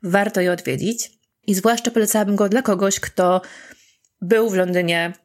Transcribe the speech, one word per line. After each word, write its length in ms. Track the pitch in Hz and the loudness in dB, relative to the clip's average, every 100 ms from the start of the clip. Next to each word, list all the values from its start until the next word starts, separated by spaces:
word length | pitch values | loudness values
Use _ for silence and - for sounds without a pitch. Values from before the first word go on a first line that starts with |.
warto 380 | 190 190 202 202 | 0 0 0 0
je 120 | 180 | 0
odwiedzić. 580 | 175 - 131 190 233 - _ _ _ - | 0 -4 -4 -4 -4 -8 _ _ _ -2
I 80 | |
zwłaszcza 360 | 190 220 233 240 | 0 2 0 0
polecałabym 460 | 240 208 220 202 202 | 0 0 0 0 0
go 120 | 202 | 2
dla 140 | 214 | 0
kogoś, 380 | 254 190 196 190 | 0 0 0 -2
kto 400 | - - 180 185 - - - - _ _ _ _ | -6 0 2 2 -2 -20 -20 -20 _ _ _ _
był 300 | 175 220 226 | 0 2 2
w 40 | |
Londynie 580 | 190 180 180 175 170 170 175 | 0 0 0 0 -2 -2 -8